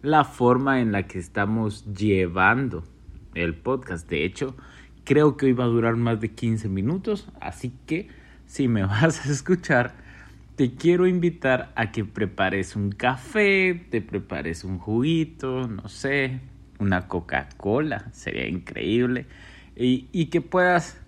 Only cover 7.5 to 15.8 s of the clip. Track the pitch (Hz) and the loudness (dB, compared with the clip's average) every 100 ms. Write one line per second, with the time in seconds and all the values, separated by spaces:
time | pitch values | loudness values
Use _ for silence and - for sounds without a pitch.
7.5 | - 127 - - 160 - - - - - | -8 -10 -10 -6 -6 -6 -18 -20 -20 -18
8.5 | - 131 113 95 104 160 156 135 143 - | -2 0 2 2 4 2 2 -2 -4 0
9.5 | 180 - 135 120 - - - - - - | 0 4 2 2 -4 -20 -20 -20 -20 -20
10.5 | - 131 127 165 180 185 180 170 165 135 | -2 -2 2 2 4 4 4 0 0 0
11.5 | 127 - - 104 - 101 - 101 - 95 | 0 0 -4 -4 -2 -6 -4 -4 0 0
12.5 | 98 92 107 101 101 123 127 - 214 202 | 0 -4 -4 -4 0 -2 -2 -4 0 2
13.5 | 196 185 170 - 156 - - 101 78 76 | 4 2 -2 -4 -6 -4 -8 -6 -8 -6
14.5 | 82 95 92 104 113 143 165 156 - 131 | -6 -6 -8 -2 0 2 0 -2 -6 -6
15.5 | 127 123 101 | -4 -4 -8